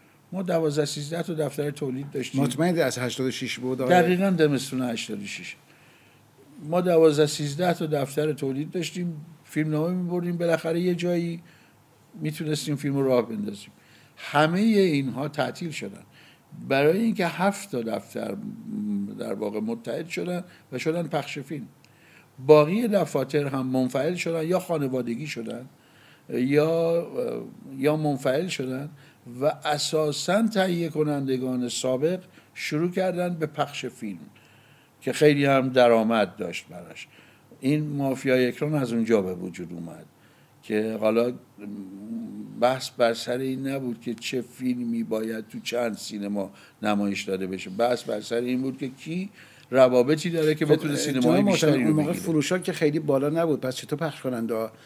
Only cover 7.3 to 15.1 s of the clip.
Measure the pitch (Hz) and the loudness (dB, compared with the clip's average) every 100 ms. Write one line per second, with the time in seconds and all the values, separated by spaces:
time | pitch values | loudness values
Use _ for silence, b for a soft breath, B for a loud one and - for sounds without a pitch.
7.3 | - 147 143 180 170 160 151 139 143 151 | 2 -4 -2 0 0 0 -2 -2 -2 -2
8.3 | 143 135 135 156 185 156 180 175 156 151 | 0 -2 -4 -4 -4 -6 -4 -6 -6 -12
9.3 | - - - 156 151 165 185 180 180 175 | -20 -8 -4 0 0 0 -2 -2 -2 -2
10.3 | 170 170 160 165 170 180 170 175 175 170 | -2 2 2 2 0 0 0 0 0 -2
11.3 | 170 - b b b _ _ _ 202 156 | -6 -12 b b b _ _ _ -8 -6
12.3 | 156 156 156 156 143 143 139 135 123 113 | -4 -4 -2 -2 -4 -2 2 4 4 2
13.3 | 110 104 101 - - b b b b - | -2 -6 -8 -14 -20 b b b b -2
14.3 | 143 156 175 220 214 190 147 135 | 4 4 4 4 4 4 4 0